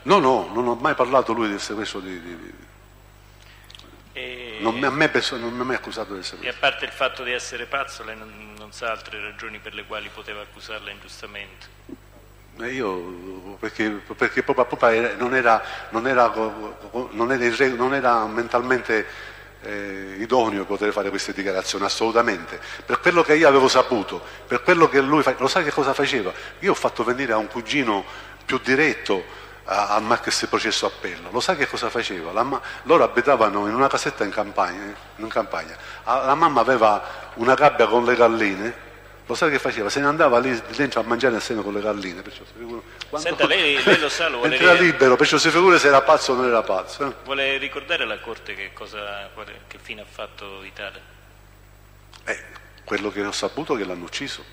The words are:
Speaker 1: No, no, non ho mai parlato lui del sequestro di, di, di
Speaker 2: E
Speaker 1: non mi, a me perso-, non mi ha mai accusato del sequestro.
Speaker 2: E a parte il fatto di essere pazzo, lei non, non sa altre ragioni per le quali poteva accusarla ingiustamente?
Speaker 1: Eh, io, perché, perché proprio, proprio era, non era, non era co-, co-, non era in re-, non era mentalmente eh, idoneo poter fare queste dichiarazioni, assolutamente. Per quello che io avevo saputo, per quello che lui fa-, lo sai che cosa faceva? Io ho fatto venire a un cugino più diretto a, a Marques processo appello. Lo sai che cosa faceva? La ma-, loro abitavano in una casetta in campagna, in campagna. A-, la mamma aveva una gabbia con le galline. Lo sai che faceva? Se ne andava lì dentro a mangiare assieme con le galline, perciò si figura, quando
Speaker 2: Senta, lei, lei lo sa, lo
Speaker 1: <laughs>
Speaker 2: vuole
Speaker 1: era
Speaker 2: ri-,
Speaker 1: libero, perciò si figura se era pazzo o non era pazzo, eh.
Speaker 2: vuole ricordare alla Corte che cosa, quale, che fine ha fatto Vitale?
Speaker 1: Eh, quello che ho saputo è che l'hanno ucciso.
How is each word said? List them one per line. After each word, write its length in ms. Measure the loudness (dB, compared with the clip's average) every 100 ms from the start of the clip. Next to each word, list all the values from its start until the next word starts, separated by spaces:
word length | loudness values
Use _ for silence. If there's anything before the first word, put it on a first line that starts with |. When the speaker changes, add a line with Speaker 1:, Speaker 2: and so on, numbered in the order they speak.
Speaker 1:
No, 140 | 2 4
no, 300 | 4 2 0
non 160 | -2 -2
ho 60 | 0
mai 200 | -2 0
parlato 360 | 2 2 2
lui 140 | -2 -2
del 140 | -4
sequestro 380 | -6 -8 -8 -8
di, 180 | -10 -12
di, 160 | -14 -16
di 180 | -16 -20 -20 -20 -20 -20 -20 -20 -20 -20 -20 -20 -20 -20 -20 -20 -16
Speaker 2:
E 440 | -12 -12 -12 -14 -6
Speaker 1:
non 160 | -4 -2
mi, 100 | -2
a 40 |
me 180 | 2 2
perso-, 300 | 2 -2 -6
non 160 | -8
mi 80 | -6
ha 20 |
mai 120 | -6 -6
accusato 380 | -8 -10 -10
del 100 | -10 -12
sequestro. 240 | -10 -10
Speaker 2:
E 40 |
a 40 | -2
parte 260 | -2 -2 -10
il 60 |
fatto 320 | -4 -4 -4
di 80 | -6
essere 340 | -6 -8 -12 -8
pazzo, 380 | -6 -8 -10
lei 140 | -14 -14
non, 380 | -16 -18 -20 -18
non 160 | -18
sa 180 | -10 -8
altre 300 | -8 -10 -12
ragioni 380 | -12 -12 -14 -14
per 140 | -14 -14
le 100 | -12
quali 240 | -12 -12
poteva 280 | -16 -14 -14
accusarla 500 | -16 -18 -14 -14 -14
ingiustamente? 760 | -16 -18 -18 -16 -16 -16 -20 -20 -20 -20 -20 -20 -20 -20 -20 -20 -12
Speaker 1:
Eh, 140 | -10
io, 840 | -6 -4 -4 -8 -14 -14 -16 -16 -10
perché, 300 | -10 -4 -4
perché 540 | -4 -10 -4 -2 0
proprio, 220 | 0 0 0
proprio 240 | 4 4
era, 260 | 4 0 -2
non 180 | 0
era, 300 | 2 4 4 2 -12 -6
non 140 | -4 2
era 220 | 4 4
co-, 460 | 2 -4 -4 -12 -14 -10
co-, 180 | -8 -6
non 180 | -2 0
era 140 | 2 0
in 100 | 2
re-, 140 | 0
non 240 | 2 0
era 320 | 2 2 2 0
mentalmente 1040 | -4 -2 -2 0 -2 0 -2 -2 -12 -16 -18 -20 -16
eh, 520 | -12 -10 -8 -10 -10 -8
idoneo 460 | 0 2 2 0 -4
poter 260 | -2 0
fare 180 | 0 -2
queste 240 | -4 -6
dichiarazioni, 520 | -6 -2 -2 -4 -2 -2
assolutamente. 720 | 0 2 2 2 -2 -6 -14 -14 -14 -4
Per 140 | 0
quello 220 | 2 4
che 120 | 6 6
io 120 | 8
avevo 200 | 8 6
saputo, 540 | 6 4 0 -2 -8 -12 -16 -4
per 140 | -2
quello 260 | 4 6 6
che 120 | 6
lui 200 | 4 4
fa-, 120 | 2 2
lo 100 | 0
sai 160 | 2
che 80 | 0
cosa 220 | 0 0
faceva? 380 | 0 0 0 -2 -8 -14 -4
Io 120 | -2
ho 40 | 0
fatto 280 | -2 -2
venire 300 | -2 -2 0
a 40 | 0
un 100 | -2
cugino 560 | -8 -4 -2 0 0 -4 -14 -18 -16 -6
più 140 | -4
diretto 640 | 0 2 2 0 -2 -4 -4 -16 -18 -16 -4
a, 240 | -2 2 0
a 40 |
Marques 460 | 0 -2 0 -4 -2
processo 360 | -2 0 -2 -2
appello. 420 | -4 -12 -10 -6
Lo 80 | -4
sai 160 | -2 -2
che 100 | -2
cosa 220 | -4 -4
faceva? 420 | -4 -6 -6 -6
La 120 | -2
ma-, 180 | -2 -4 -8 -10
loro 200 | 4 4
abitavano 640 | 6 2 2 4 4 2 -2
in 80 | 2
una 120 | 2
casetta 360 | 2 -2 -4
in 80 | -4
campagna, 640 | -2 -4 -2 -2 -4 -12 -14 -18 -12
in 100 | -4
campagna. 480 | -4 -4 -6 -10 -14 -16 -10
A-, 220 | -2 0 2
la 100 | 4
mamma 260 | 4 4
aveva 400 | 4 6 6 4 -2 -12 -14 -2
una 180 | 2
gabbia 320 | 6 6 6 4
con 160 | 4
le 120 | 4 6
galline. 720 | 6 4 0 -2 -6 -10 -18 -20 -20 -20 -8
Lo 80 | -2
sai 120 | 0
che 80 | 0
faceva? 280 | -2 -2 -2
Se 140 | 0
ne 60 | 0
andava 320 | 4 6 6
lì 220 | 2 -2 -6 -4
dentro 240 | -2 0
a 40 |
mangiare 340 | -2 2 2 0
assieme 240 | -2 -4
con 100 | -4
le 60 | -4
galline, 420 | -2 -4 -6 -10
perciò 220 | -14 -18
si 80 | -20 -16
figura, 240 | -14 -14 -16 -18 -10
quando 200 | -6 -4
Speaker 2:
Senta, 160 | 0 2
lei, 340 | 4 2 2
lei 160 | 4 4
lo 100 | 2
sa, 180 | 0 -2
lo 120 | 0
Speaker 1:
<laughs> 40 |
Speaker 2:
vuole 140 | 0 4
Speaker 1:
era 140 | 6
Speaker 2:
ri-, 140 | 8 6
Speaker 1:
libero, 280 | 6 6 6
perciò 220 | 4 4
si 120 | 4
figura 280 | 6 6 8
se 100 | 8
era 140 | 6
pazzo 320 | 6 4 4
o 20 | 0
non 120 | 2
era 140 | 2
pazzo, 420 | 2 -2 -4 -8 -8
eh. 60 | -8
Speaker 2:
vuole 340 | -8 -4 -2 -2
ricordare 460 | -6 -10 -6 -4
alla 160 | -4 -6
Corte 360 | -10 -14 -12 -12
che 160 | -12
cosa, 560 | -14 -14 -12 -10 -12 -14
quale, 280 | -16 -16 -18 -20
che 100 | -20
fine 200 | -16 -16
ha 40 | -14
fatto 500 | -14 -14 -14 -16 -14
Vitale? 420 | -16 -12 -14 -14 -20 -20 -20 -20 -20 -20 -20 -20 -20 -20 -20 -16 -10
Speaker 1:
Eh, 180 | -10 -12 -20 -20 -20
quello 260 | -8 -6 -4
che 140 | -4
ho 80 | -6
saputo 440 | -4 -4 -6 -4 -4
è 20 |
che 80 | -4
l'hanno 180 | -8
ucciso. 400 | -10 -10 -10 -12 -16